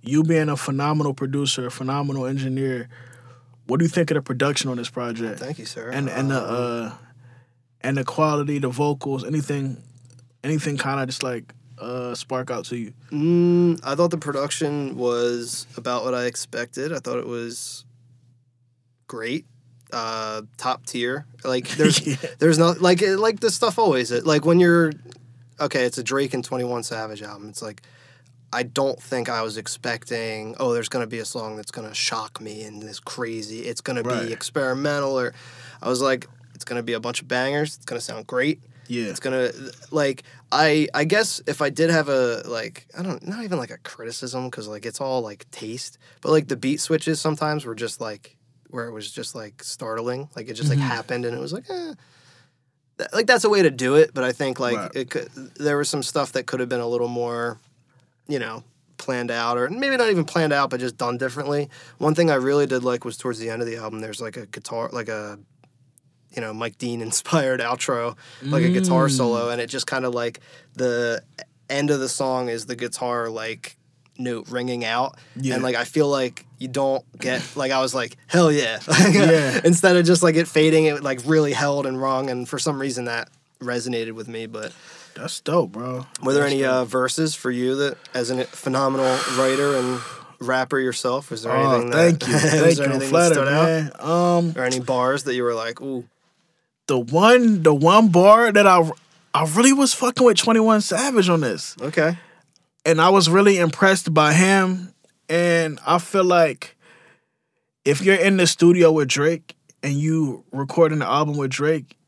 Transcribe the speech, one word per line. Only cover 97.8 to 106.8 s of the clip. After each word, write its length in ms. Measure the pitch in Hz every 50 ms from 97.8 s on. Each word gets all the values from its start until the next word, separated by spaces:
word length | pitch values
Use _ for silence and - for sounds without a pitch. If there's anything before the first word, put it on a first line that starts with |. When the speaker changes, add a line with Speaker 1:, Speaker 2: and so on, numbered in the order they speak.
| 143 165 190 214 226 214
Speaker 1:
bar 420 | 165 175 180 202 214 226 240 226
that 140 | 202 208 208
I, 220 | 196 185 180 165 160 - - _ _ _ _ _ _ _
I 120 | - 160 156 151
really 160 | 202 240 269 269
was 200 | 277 277 254 -
fucking 320 | - 262 254 254 - 254
with 120 | 240 214
Twenty-one 440 | - - 233 226 226 220 220 220 214
Savage 480 | 208 - 185 165 254 285 262 226 185 180
on 100 | 175 165
this. 380 | 151 120 - 165 - - - -
Speaker 2:
Okay. 380 | - 143 156 - 151 160 175 170 - - _ _ _ _ _ _ _ _ _ _ _
Speaker 1:
And 140 | 151 165 156
I 80 | 160 180
was 200 | 190 196 175 160
really 280 | 165 196 202 208 196 180
impressed 520 | 175 165 143 - 196 190 190 180 - - 156
by 200 | 156 151 151 147
him. 600 | 160 185 190 196 196 190 185 185 185 180 185 _ _ _ _ _ _ _
And 520 | - 156 170 175 175 170 165 165 160 147 - -
I 140 | - 165 175
feel 240 | 170 - - 196 185
like 520 | 180 175 175 165 151 123 - - - _ _